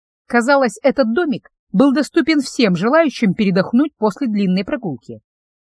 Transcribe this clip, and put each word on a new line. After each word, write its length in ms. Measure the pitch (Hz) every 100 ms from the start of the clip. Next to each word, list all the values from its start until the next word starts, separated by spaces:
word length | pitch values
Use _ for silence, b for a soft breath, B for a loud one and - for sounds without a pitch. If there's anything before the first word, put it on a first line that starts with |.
| _ _ _
Казалось, 520 | 240 233 277 254 -
этот 300 | - 262 226
домик 380 | 233 330 208 - _ _
был 220 | 190 285
доступен 480 | 269 285 330 311 311
всем 360 | 262 - 220 175
желающим 580 | 214 311 320 - 208
передохнуть 600 | 175 202 190 185 240 302 -
после 300 | 214 - 269
длинной 380 | 208 196 185
прогулки. 560 | 196 285 214 127 - 113 _ _ _ _